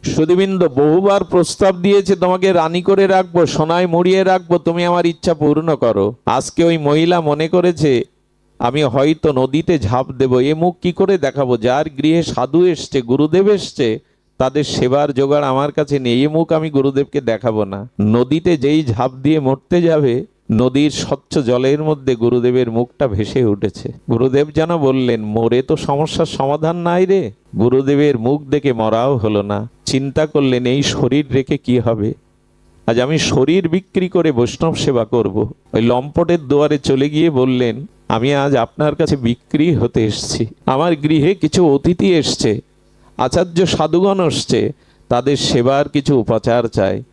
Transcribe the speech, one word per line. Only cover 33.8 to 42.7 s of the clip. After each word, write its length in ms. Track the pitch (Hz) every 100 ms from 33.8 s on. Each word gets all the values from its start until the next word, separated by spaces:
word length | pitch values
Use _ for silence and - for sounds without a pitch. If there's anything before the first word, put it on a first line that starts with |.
| - - 180
করে 240 | 185 160
বৈষ্ণব 420 | 123 120 - 165
সেবা 300 | 165 - 127
করব।" 480 | 110 120 110 95 110 - _
ওই 100 | -
লম্পটের 640 | 117 123 139 165 170 175 139
দুয়ারে 300 | 143 147 147
চলে 320 | 131 135 143
গিয়ে 200 | 151 165
বললেন, 560 | 139 127 127 123 113 165 _ _
"আমি 260 | 110 123
আজ 220 | 143 139 135
আপনার 380 | 117 - 151
কাছে 220 | 147 156 147
বিক্রি 580 | 117 120 _ 151 160
হতে 300 | 135 117 -
এসেছি, 420 | 110 104 - - 110 - -
আমার 300 | 135 170 160
গৃহে 380 | 147 156 143
কিছু 400 | 190 156 185 175
অতিথি 400 | 139 165 175 196
এসছে, 460 | 170 131 - 120 104 -